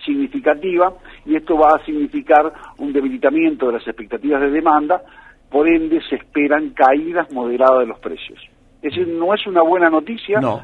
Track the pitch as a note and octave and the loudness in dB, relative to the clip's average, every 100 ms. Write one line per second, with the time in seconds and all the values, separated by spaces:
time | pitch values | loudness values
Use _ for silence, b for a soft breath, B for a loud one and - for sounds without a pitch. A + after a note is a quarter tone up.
0 | - C#3 C3+ - D#3 D3 F#3+ F3 F3+ F3+ | -4 -2 -2 -2 -2 -2 0 0 0 -2
1 | B B - D#3 D#3 D#3 D3+ D#3 - D3+ | B B -4 -2 0 4 4 4 0 -4
2 | C#3+ D3 C3+ D3+ D#3+ D#3 B B C#3+ C#3 | -4 -4 2 4 4 -4 B B -4 -2
3 | C3+ B2+ C#3 D3+ E3 C#3 B2+ A#2 - A2 | -2 -2 0 2 0 0 -2 -2 -6 -12
4 | G#2 A2+ C#3 C#3 C#3 D3 D#3+ D3+ D3+ F3+ | -10 -6 -2 0 0 0 2 2 2 -2
5 | - B B B _ C#3 D#3 E3 D#3+ D#3+ | -4 B B B _ 0 2 2 2 -2
6 | - C#3 - D3+ D3 D3 D3+ B2+ C3 C#3 | -2 -8 -6 -2 0 0 -2 -4 0 0
7 | D#3+ F3 D#3 C3+ A#2+ A#2+ C3 C3 A#2 G#2 | -2 -4 -6 -6 -4 0 2 4 0 -6
8 | G#2+ E2 - - - _ _ _ D3+ D3+ | -12 -12 -16 -20 -20 _ _ _ -8 -6
9 | F3 E3 E3+ G#3 G#3 F3+ E3 F3+ E3+ D#3 | -4 -2 -2 -2 0 2 2 4 4 2
10 | D3+ A#3 - G#3 B2+ A2 | -2 -8 -4 -2 0 -4